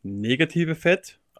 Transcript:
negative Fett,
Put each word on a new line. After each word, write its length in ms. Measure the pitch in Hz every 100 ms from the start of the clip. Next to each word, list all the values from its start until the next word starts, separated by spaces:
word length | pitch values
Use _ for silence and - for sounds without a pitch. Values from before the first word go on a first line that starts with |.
negative 720 | 95 101 107 131 160 170 160
Fett, 460 | 160 170 185 - - _